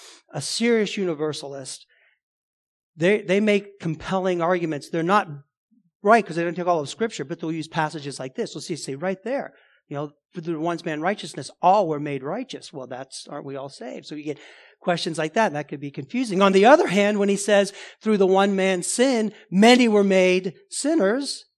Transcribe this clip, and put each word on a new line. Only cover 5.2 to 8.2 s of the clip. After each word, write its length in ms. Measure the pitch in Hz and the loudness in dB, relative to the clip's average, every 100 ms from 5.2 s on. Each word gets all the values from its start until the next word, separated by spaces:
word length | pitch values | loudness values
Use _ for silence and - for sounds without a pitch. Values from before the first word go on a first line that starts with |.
| 185 143 - _ _ _ _ _ | 0 -8 -18 _ _ _ _ _
right 220 | 202 233 | 4 4
'cause 120 | - 165 | 2 -4
they 80 | |
don't 100 | 170 | -4
take 120 | 170 175 | -2 0
all 140 | 170 | 0
of 80 | 139 | -2
Scripture, 360 | - 220 - | -6 -6 -6
but 160 | 135 165 | -10 -8
they'll 120 | 165 | -6
use 160 | 165 151 | -6 -4
passages 500 | 170 156 156 139 | -4 -4 -4 -12
like 160 | 127 | -10